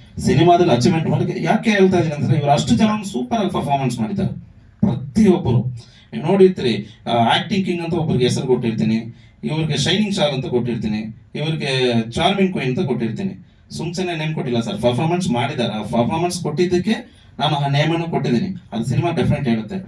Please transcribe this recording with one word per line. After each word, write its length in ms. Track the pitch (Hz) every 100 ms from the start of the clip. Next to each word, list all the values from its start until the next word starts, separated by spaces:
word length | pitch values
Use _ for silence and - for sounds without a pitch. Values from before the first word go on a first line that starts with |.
| - - -
ಸಿನಿಮಾದಲ್ಲಿ 480 | - 170 175 175 120
ಅಚೀವ್ಮೆಂಟ್ 320 | 120 160 -
ಮಾಡೋಕ್ಕೆ. 240 | - - - 160
ಯಾಕೆ 200 | 214 220 202
ಹೇಳ್ತಾ 220 | 190 180
ಇದ್ದೀನಿ 160 | 156 151
ಅಂದ್ರೆ 180 | 123 147
ಇವ್ರು 120 | 143 143
ಅಷ್ಟು 160 | - 117
ಜನ 100 | 110 107 -
ಸೂಪರ್ 280 | - 247 233
ಆಗಿ 100 | 185 175
ಪರ್ಫಾರ್ಮೆನ್ಸ್ 400 | 143 139 - 120
ಮಾಡಿದ್ದಾರೆ 320 | 107 - 190 - - - - -
ಪ್ರತಿಯೊಬ್ಬರು. 800 | - 120 - - 208 170 117 120 - - - - -
ನೀವು 120 | 147 147
ನೋಡಿರ್ತೀರಿ, 440 | 196 185 - 127 104 - - -
ಆ, 40 | 117 117 160
ಆಕ್ಟಿಂಗ್ 280 | - 196 185
ಕಿಂಗ್ 140 | 170 165
ಅಂತ 100 | 170
ಒಬ್ರಿಗೆ 240 | - 127 123
ಹೆಸರು 180 | - 123
ಕೊಟ್ಟಿರ್ತೀನಿ, 480 | 120 117 107 110 113 117 - - _ 143
ಇವ್ರಿಗೆ 280 | 156 151 147 151
ಶೈನಿಂಗ್ 280 | 196 208 190
ಸ್ಟಾರ್ 180 | 147 127
ಅಂತ 100 | 175 123
ಕೊಟ್ಟಿರ್ತೀನಿ, 460 | 120 107 110 107 110 - - 143
ಇವ್ರಿಗೆ 320 | 151 156 143 135 123 117 113 135
ಚಾರ್ಮಿಂಗ್ 340 | 170 196 190 -
ಕ್ವೀನ್ 160 | 131
ಅಂತ 100 | 127 180
ಕೊಟ್ಟಿರ್ತೀನಿ. 420 | 110 113 196 190 - - _ - -
ಸುಮ್ಸನೆ 360 | 160 175 175 165
ನೇಮ್ 100 | 156 156
ಕೊಟ್ಟಿಲ್ಲ 220 | 131 117 113
ಸರ್, 100 | 101 123
ಪರ್ಫಾರ್ಮೆನ್ಸ್ 420 | 123 160 180 - 120
ಮಾಡಿದ್ದಾರೆ. 360 | 117 117 113 107
ಆ 20 | 104 117
ಪರ್ಫಾರ್ಮೆನ್ಸ್ 420 | 117 160 175 - 147
ಕೊಟ್ಟಿದ್ದಕ್ಕೆ 500 | 147 180 180 190 247 - - - -
ನಾನು 160 | 151 143 139
ಆ 20 | 143
ನೇಮನ್ನು 300 | 160 165 165
ಕೊಟ್ಟಿದ್ದೀನಿ. 360 | - - 117 135 190 -
ಅದು 120 | 214 113
ಸಿನಿಮಾ 180 | - - 165
ಡೆಫಿನೆಟ್ 280 | - - 117
ಹೇಳುತ್ತೆ. 260 | 113 104 95